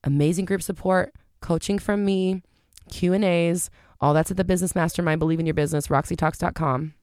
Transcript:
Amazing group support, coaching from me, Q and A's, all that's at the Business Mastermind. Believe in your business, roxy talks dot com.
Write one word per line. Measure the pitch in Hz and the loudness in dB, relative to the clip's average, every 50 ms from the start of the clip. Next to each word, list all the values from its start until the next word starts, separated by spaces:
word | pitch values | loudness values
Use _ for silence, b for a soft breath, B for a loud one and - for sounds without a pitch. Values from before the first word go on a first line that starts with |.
Amazing | - 139 139 143 147 156 175 175 190 | 0 0 2 4 4 2 2 0 -2
group | - 196 185 | -2 -2 -4
support, | - - 185 - - 190 185 185 - - _ - _ _ _ _ | -2 -6 -8 -4 0 2 2 2 0 -2 _ -20 _ _ _ _
coaching | - - 170 160 - - 202 202 | -4 -2 -2 -2 0 -2 -4 -2
from | - - 202 202 202 | 0 0 0 0 2
me, | 196 196 190 185 185 190 185 - _ _ _ _ _ _ - - - | 0 2 2 0 0 -2 -2 -6 _ _ _ _ _ _ -20 -18 -16
Q | - - 180 175 180 | -6 -2 0 2 2
and | 202 214 | 2 2
A's, | 185 175 170 170 170 170 180 - - b b b b b b | 2 2 2 2 2 0 -2 -4 -8 b b b b b b
all | - 147 | 0 2
that's | 147 156 160 - | 4 4 2 0
at | 185 | 0
the | 185 185 | -2 0
Business | 180 185 180 180 180 - | 0 2 0 0 -2 0
Mastermind. | 175 160 156 - - 175 160 156 165 | 0 -2 -2 -2 -2 0 0 0 2
Believe | 160 160 160 160 | 2 0 2 0
in | 165 | 0
your | 160 151 | 0 0
business, | 156 147 151 160 147 - - | 0 0 0 0 -2 0 0
roxy | 151 135 147 - - | 0 0 0 -2 -4
talks | 147 - 156 - | -2 -2 -2 -2
dot | - - - - | -2 -4 -4 -2
com. | - 165 147 131 127 156 156 - _ | -2 -2 -2 -2 -2 -4 -6 -10 _